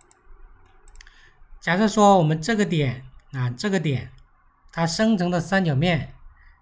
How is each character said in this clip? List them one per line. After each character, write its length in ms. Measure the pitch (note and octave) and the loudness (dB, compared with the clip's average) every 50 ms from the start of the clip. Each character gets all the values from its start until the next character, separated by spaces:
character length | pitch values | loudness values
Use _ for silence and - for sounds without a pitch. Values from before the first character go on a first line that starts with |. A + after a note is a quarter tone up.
| - _ - _ _ - - - - - - - - _ _ - - - - - - - - - - - _ _ - - - - | -20 _ -20 _ _ -20 -20 -20 -20 -20 -20 -20 -20 _ _ -20 -20 -20 -20 -20 -20 -20 -20 -20 -20 -20 _ _ -20 -20 -20 -10
假 180 | - - E3 F#3 | -4 -2 0 2
设 100 | G#3 G#3 | 2 0
说 300 | G3+ G#3+ G#3 G3+ G3 F#3+ | 2 4 6 6 6 6
我 60 | E3 | 4
们 180 | D3+ D#3+ D#3+ | 2 0 0
这 140 | D#3+ - A#3 | -2 -2 0
个 100 | G#3 G#3 | 0 0
点 400 | E3 F3+ D#3 C#3+ C3 G#2 - - - - - - - - | 0 0 0 0 -2 -2 -6 -10 -18 -20 -20 -20 -14 -8
啊， 180 | C3 B2+ B2 | -4 -4 -4
这 180 | A#2+ - - G#3 | -4 -4 -4 -2
个 100 | F#3+ F#3+ | -2 -2
点 320 | D#3+ D#3+ C3+ A#2+ - - - - - _ _ _ _ _ _ _ _ - | -2 -2 -4 -4 -6 -10 -18 -20 -20 _ _ _ _ _ _ _ _ -12
它 160 | - - E3 E3 | -6 -4 -2 -2
生 280 | E3 - A3 A3 A3+ | 0 0 0 2 2
成 140 | F#3+ F3 F3 | 0 0 0
的 100 | F3+ F3 | -2 -2
三 240 | E3 - G3 F#3+ F#3 | -2 0 0 0 2
角 120 | E3 C#3+ | 2 0
面 400 | B2+ D#3 F3+ E3+ D3+ - - - - - - - - - - - _ | 0 0 0 0 -2 -4 -8 -12 -18 -20 -20 -20 -20 -20 -20 -20 _